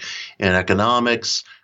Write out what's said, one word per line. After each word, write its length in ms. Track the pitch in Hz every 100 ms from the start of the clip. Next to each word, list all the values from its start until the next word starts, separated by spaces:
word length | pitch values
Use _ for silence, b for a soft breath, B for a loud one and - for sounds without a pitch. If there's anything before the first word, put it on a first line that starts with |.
| B B B B
In 140 | 98
economics, 920 | 92 92 98 110 123 120 117 - - B B